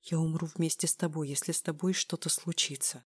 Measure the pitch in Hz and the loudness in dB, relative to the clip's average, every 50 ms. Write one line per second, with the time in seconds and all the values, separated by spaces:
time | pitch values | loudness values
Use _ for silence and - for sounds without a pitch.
0 | _ - 170 160 160 160 160 156 170 160 - - 170 165 - - - 165 - - | _ 0 2 2 2 2 2 0 -2 -2 0 0 2 2 2 0 0 0 0 2
1 | - 170 151 160 151 139 143 135 - - 165 - - - 160 151 - 185 185 - | 0 -2 0 -2 -4 -2 -2 -2 -2 0 -2 -2 0 -2 -4 0 0 0 2 2
2 | - - - 165 - 156 - - - 170 170 - - - 143 131 - - - 127 | 0 -2 -4 -4 0 0 0 0 0 -2 0 0 0 0 0 -2 -2 -2 -2 -4
3 | - _ | -12 _